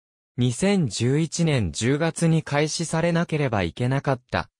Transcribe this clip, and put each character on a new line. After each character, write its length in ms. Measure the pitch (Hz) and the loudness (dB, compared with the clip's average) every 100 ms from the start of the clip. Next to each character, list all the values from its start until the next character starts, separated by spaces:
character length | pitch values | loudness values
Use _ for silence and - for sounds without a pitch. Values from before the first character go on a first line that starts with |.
| _ _ _ - | _ _ _ -2
二 140 | 123 | -2
千 340 | 120 190 202 135 | 0 2 2 0
十 320 | - 120 147 | 0 0 0
一 260 | 165 - 165 | 0 0 0
年 260 | 139 90 | 2 0
十 280 | 69 113 143 | -2 0 0
月 280 | 165 - 165 | 0 0 2
に 140 | 160 | 2
開 260 | - 147 156 | 0 -2 -2
始 180 | - 160 | -2 -4
さ 160 | 160 | -2
れ 100 | 170 | 0
な 160 | 170 170 | 0 0
け 100 | 151 | -2
れ 120 | 139 | 0
ば 120 | 107 | 0
い 120 | 85 | 0
け 140 | - 123 | -2 -2
な 140 | 135 | 0
か 120 | 147 | 0
っ 80 | 131 - | -4 -2
た、 180 | 92 - | -4 -4